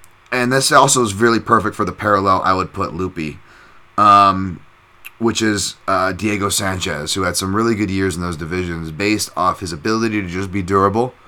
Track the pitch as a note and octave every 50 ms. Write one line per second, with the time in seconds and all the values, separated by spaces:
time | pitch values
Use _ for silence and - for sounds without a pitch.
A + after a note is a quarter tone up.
0 | - - _ _ _ - - B2+ B2 B2 C3 C3+ C3 - D3+ C#3 C3+ C#3 C#3 C3+
1 | A#2+ G#2+ G2 F#2+ A2+ A#2 A#2 G#2+ G#2+ - A#2+ A2 F#2+ G#2 F#2 - G#2+ F2+ F2+ -
2 | - G#2+ G#2 G2 F#2+ G2+ F#2+ F2+ - - F#2+ F#2 F#2 D#2+ - F#2+ G2 - - E2+
3 | F#2 F2+ F2+ E2 D#2 D2+ C#2+ - - - - - - - - - - - _ -
4 | G#2 G#2 G2+ G2+ G2+ G2 F#2+ F#2+ F#2+ F#2+ E2+ - - - - _ _ _ _ -
5 | - - - - A2+ A2+ A2 - A2+ A2 G#2 G2+ F2 - - - - - F#2+ F#2
6 | F#2 F#2+ F#2+ F2 G2 G#2+ G#2 G2+ G2 G2+ G2 - G#2 F#2+ F#2 F2+ E2+ F#2 D#2+ D2
7 | D2+ D#2 - G2 F#2+ F2+ E2+ - F#2+ F#2+ G2 G#2+ A2+ A#2 A#2 G2+ G#2 F#2 F#2+ F#2+
8 | G2 F#2+ D#2+ E2 F2 F2 F2 D2+ E2+ D#2 F2 F#2 F2+ F2 E2+ E2 E2 D#2+ D#2 D2+
9 | G2+ G#2 G#2+ G#2 - - - - F2+ F2+ F#2 - G2+ F2 E2+ D2+ C#2 A2 A2 A2
10 | A2+ A2+ G#2+ G#2+ G2 F2+ E2+ F#2 G2 F#2+ F2+ G2+ F#2+ F2 G2 G2 F#2+ G2 G2 A2
11 | A#2+ B2+ - - -